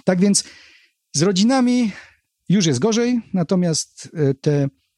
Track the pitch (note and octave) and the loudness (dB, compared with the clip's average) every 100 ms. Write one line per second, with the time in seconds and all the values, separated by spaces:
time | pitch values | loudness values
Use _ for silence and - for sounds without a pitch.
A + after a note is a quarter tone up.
0 | - F#3 G3+ G3 - - - - _ _ | -4 0 2 0 -4 -14 -20 -20 _ _
1 | _ D3 F3 F#3 A3 C4+ B3 B3 A#3 - | _ -2 0 2 2 2 2 0 -2 -4
2 | - _ _ _ - F#3 E3 B2 G#3+ A3 | -18 _ _ _ -2 0 0 0 0 0
3 | A#3+ B3 - F#3 D#3+ F#3 F3 D#3 - - | 0 -2 -4 -4 -2 0 0 -2 -6 -14
4 | - E3+ C#3 C3+ - C#3+ C#3 _ _ | -14 -2 -2 0 0 0 -2 _ _